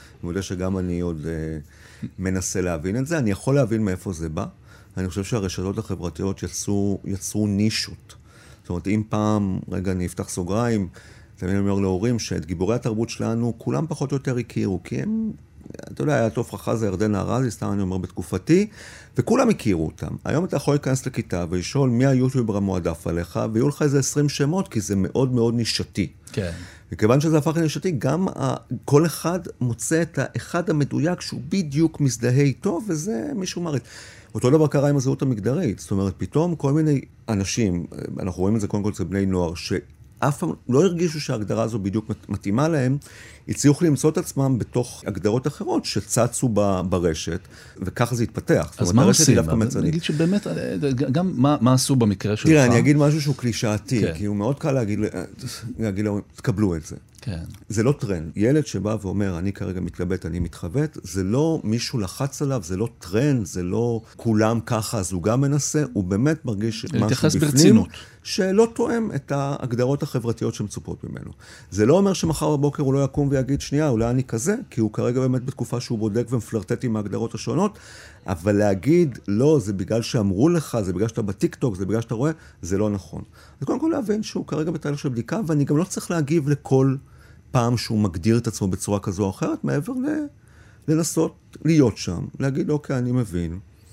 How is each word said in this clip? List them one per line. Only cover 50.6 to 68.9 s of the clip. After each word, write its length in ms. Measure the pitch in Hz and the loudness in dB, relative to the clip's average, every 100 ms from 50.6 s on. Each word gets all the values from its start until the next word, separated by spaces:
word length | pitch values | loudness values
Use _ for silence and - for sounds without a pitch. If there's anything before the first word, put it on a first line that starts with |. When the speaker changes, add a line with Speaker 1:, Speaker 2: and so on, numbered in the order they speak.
| 131 - | -4 -2
Speaker 2:
ג-, 340 | 143 123 139 | -2 0 0
גם 200 | 147 185 120 | 0 0 2
מה, 220 | 143 143 | 2 4
מה 120 | 120 | 4
עשו 220 | 127 - 135 | 4 4 4
במקרה 400 | 104 95 101 107 | 4 2 -2 2
שלך? 120 | 156 | 6
Speaker 1:
תראה, 180 | 151 123 | 8 8
אני 140 | 120 | 6
אגיד 180 | 123 147 | 6 6
משהו 240 | 147 156 | 4 4
שהוא 140 | 147 131 | 0 0
קלישאתי, 640 | 123 - 113 107 - 120 | -2 -2 0 -2 0 0
Speaker 2:
כן. 120 | 90 80 | 0 0
Speaker 1:
כי 80 | 104 | -2
הוא 100 | 104 | 0
מאוד 240 | 110 139 | -2 -2
קל 120 | 156 | 0
להגיד 280 | 135 104 104 | 0 0 0
ל-, 60 | 107 90 - - 127 - 113 - | -2 -4 -10 -12 -12 -10 -10 -6
להגיד 260 | 110 95 104 | -4 -2 -2
להורים, 180 | 101 - - | -2 -6 -6
"תקבלו 400 | - 98 101 80 | -2 2 2 0
את 100 | - | -6
זה." 100 | - - - | -16 -18 -14
Speaker 2:
כן. 200 | - 82 85 - - | -10 -8 -10 -14 -6
Speaker 1:
זה 140 | 110 | 0
לא 120 | 117 147 | 2 2
טרנד. 320 | 107 87 80 98 | -2 -4 -4 0
ילד 320 | 113 151 - | 2 2 0
שבא 300 | 98 104 110 | -4 -4 -4
ואומר, 360 | 92 95 98 82 | -4 -2 -2 -2
"אני 160 | 98 | -4
כרגע 260 | 98 95 90 | -4 -6 -6
מתלבט, 440 | 87 - 87 92 82 | -6 -6 -4 -4 -4
אני 140 | 87 | -4
מתחבט", 580 | 87 - 85 131 156 - | -6 -6 -6 -2 -4 -6
זה 200 | 92 92 | -8 -4
לא 380 | 92 127 160 160 | 0 2 0 0
מישהו 360 | 107 120 - 117 | -2 -4 -2 -4
לחץ 420 | 95 - 139 - | -4 -4 -6 -4
עליו, 200 | 143 131 85 | -2 -2 -4
זה 120 | 92 | -4
לא 120 | 120 - | -4 -8
טרנד, 460 | - 104 147 127 98 | -2 0 2 2 -2
זה 180 | 92 | -4
לא 380 | 90 104 120 113 - - | -2 0 0 -2 -8 -6
"כולם 440 | 117 107 110 117 - | 2 4 4 2 0
ככה, 320 | 110 107 113 | -2 -2 -4
אז 140 | 90 | -2
הוא 120 | 92 | -2
גם 180 | 98 127 | 2 2
מנסה." 420 | 139 147 - 151 147 | 2 0 0 -2 0
הוא 100 | 104 | -2
באמת 420 | 92 101 147 160 123 | 0 2 2 0 -4
מרגיש 400 | 98 113 110 - | -2 -2 -4 -4
משהו 140 | 120 | 0
Speaker 2:
להתייחס 360 | 104 127 156 147 | 2 4 2 2
Speaker 1:
בפנים 160 | 147 | 2
Speaker 2:
ברצינות. 360 | 135 165 220 85 - - - | 8 10 8 6 -6 -20 -18
Speaker 1:
שלא 440 | - - 190 202 226 226 | -8 -2 2 4 4 2
תואם 340 | 233 | 0